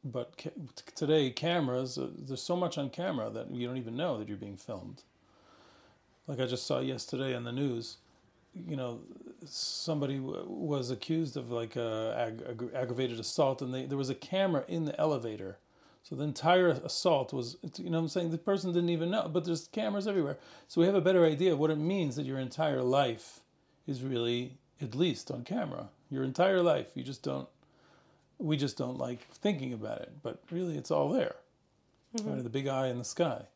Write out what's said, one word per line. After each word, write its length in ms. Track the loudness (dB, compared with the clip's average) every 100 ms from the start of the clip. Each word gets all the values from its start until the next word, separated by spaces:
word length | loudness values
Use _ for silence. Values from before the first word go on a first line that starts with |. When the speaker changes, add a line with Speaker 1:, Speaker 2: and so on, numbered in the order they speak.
Speaker 1:
But 340 | -6 -6 -8 -10
ca-, 140 | -12 -10 -14 -14
t-, 80 | -16
today, 380 | -4 4 4 4
cameras, 680 | 0 0 2 2 0 -2 -4
uh, 120 | -6
there's 280 | -6 -8 -8
so 160 | -2 0
much 200 | 0 -2
on 120 | -4
camera 400 | -4 -4 -2 -4
that 220 | -6 -8
you 140 | -4 -4
don't 120 | -4
even 180 | -6 -2
know 220 | -2 -2
that 100 | -4
you're 100 | -8
being 200 | -8 -12
filmed. 460 | -10 -10 -10 -16 -20 _ _ _ _ -20 -20 -20 -20 _ _ _ -10
Like 140 | -2
I 40 | 0
just 220 | -2 -2
saw 120 | -2
yesterday 540 | 0 -4 -4 -4 -2
on 120 | -2 -4
the 60 |
news, 440 | -2 0 -2 -6 -12 _ _ _ _ _
you 220 | -14 -6 -4
know, 260 | -4 -6 -12 -18 -18 -18 -12
somebody 720 | -6 -6 -4 -2 0 0 -2
w-, 260 | -4 -6 -6
was 420 | -6 -2 -2 -2
accused 480 | -4 0 0 0 -4
of, 140 | -4
like, 240 | -2 -2 -2
a 400 | -2 0 -2 0
ag-, 260 | -2 -2 -8
ag-, 260 | -6 -6 -4
aggravated 440 | -2 0 -2 -2
assault, 420 | -4 2 2 2
and 120 | -2
they, 120 | -4 -4
there 120 | -2
was 120 | -2
a 60 | -4
camera 500 | -2 2 2 2 0
in 180 | -2 -2
the 140 | 0
elevator. 600 | 2 2 -2 -6 -10 -12 _ _ -20 _
So 120 | -12 -6
the 80 |
entire 460 | -4 0 6 8 8
assault 640 | 4 0 0 4 4 2
was, 260 | -2 -4 -8 -12 -8
you 120 | -2
know 100 | 0
what 40 |
I'm 60 | 0
saying? 220 | 0 0
The 60 | -2
person 360 | 0 0 2
didn't 160 | 2 2
even 220 | 2 2
know, 180 | 0 0
but 140 | 0 0
there's 220 | -4 -4
cameras 400 | -2 0 0 2
everywhere. 300 | 2 2 -2 -10 -20 -4
So 140 | 4
we 60 | 6
have 80 | 8
a 60 |
better 220 | 6 8 8
idea 280 | 8 4
of 60 | 6
what 100 | 4
it 80 | 4
means 380 | 2 2 2 0
that 100 | -2
your 140 | -2
entire 420 | -4 0 2 4
life 600 | 4 6 4 2 -8 -20 _ _ _ _ -8
is 160 | -6
really 560 | -2 0 2 0 -2 -10 _ _
at 140 | -8 2
least 340 | 2 2 -6
on 140 | -8
camera. 460 | -4 -4 -4 -6 -10 _ _
Your 140 | -4
entire 380 | -2 4 4 6
life, 260 | 4 4 0 -8
you 80 |
just 180 | -8 -6
don't, 280 | -4 -4 -6 _ _ _ _ -20 _ _ _ _
we 180 | -2 0
just 220 | 0 -2
don't 200 | -4 -2
like 300 | -4 -6 -12
thinking 400 | -2 0 0 -4
about 260 | -6 -6 -6
it, 120 | -8 -10
but 180 | -10 -10 -8
really 280 | -4 -2 -4
it's 120 | 0
all 200 | 2 2
there. 260 | 2 0 -4 _ _ _ _ _ _ _ -6
Speaker 2:
Mm-hmm. 180 | -2
Speaker 1:
Right, 100 | -4
the 60 | -2
big 180 | -2 0
eye 200 | 0 0
in 100 | -2
the 60 |
sky. 400 | -6 0 0 0 -8